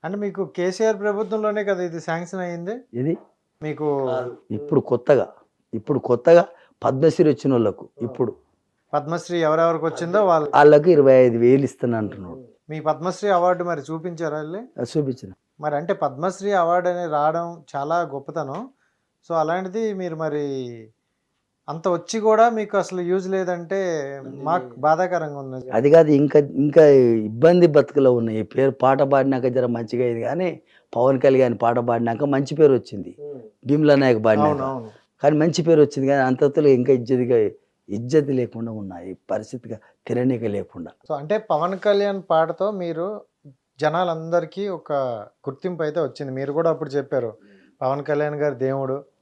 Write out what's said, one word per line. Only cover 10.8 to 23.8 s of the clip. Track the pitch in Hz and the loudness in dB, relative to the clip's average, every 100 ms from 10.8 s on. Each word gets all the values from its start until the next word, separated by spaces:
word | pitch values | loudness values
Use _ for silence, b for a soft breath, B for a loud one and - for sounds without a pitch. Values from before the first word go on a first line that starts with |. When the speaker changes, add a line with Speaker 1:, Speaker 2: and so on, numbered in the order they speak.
| 151 | 8
Speaker 2:
ఇరవై | 165 135 | 6 8
ఐదు | 131 127 117 | 8 8 6
వేలు | 120 135 | 6 6
ఇస్తాను | 135 - 120 117 | 2 -2 -4 -2
అంటున్నాడు. | 104 98 90 131 | -4 -8 -16 -16
Speaker 1:
Hmm. | 120 _ _ | -20 _ _
మీ | 156 | -8
పద్మశ్రీ | 156 139 170 175 208 | -4 -4 -4 -4 0
అవార్డు | 185 175 175 | 2 2 0
మరి | 175 165 | -2 -6
చూపించారా | 139 160 170 165 165 151 | -6 -10 -10 -8 -6 -6
వెళ్ళి? | 156 185 | -8 -12
Speaker 2:
అది | 254 - 123 160 | -14 -10 -6 -4
చూపించిన. | 139 123 92 92 _ _ | -4 -6 -12 -20 _ _
Speaker 1:
మరి | 151 147 | -4 -4
అంటే, | 170 | -4
పద్మశ్రీ | 196 147 135 175 180 196 | -4 -4 -4 -8 -6 -2
అవార్డు | 196 170 175 180 | 0 2 0 0
అనేది | 175 175 | -4 -4
రావడం | 151 151 160 170 170 156 143 | -2 -2 -2 -6 -12 _ -10
చాలా | 143 170 | -4 -4
గొప్పతనం. | 170 139 135 151 139 147 262 _ _ _ _ _ _ | -4 -8 -12 -10 -8 -10 -12 _ _ _ _ _ _
So | 165 | -2
అలాంటిది | 156 175 190 196 220 | -2 -2 -4 -6 -6
మీరు | 196 180 160 | -6 -8 -6
మరి | 160 147 143 135 123 117 110 _ _ _ _ _ _ _ - | -6 -4 -6 -6 -8 -12 -20 _ _ _ _ _ _ _ -14
అంత | 156 185 | -6 -4
వచ్చి | 175 - 226 | -4 -4 -4
కూడా | 214 220 233 | 2 4 4
మీకు | 226 208 208 | 2 -4 -4
అసలు | 175 185 | -4 -6
యూజ్ | 175 185 185 | -4 -4 -2
లేదంటే, | 190 180 175 170 196 | -4 -4 -6 -6 -6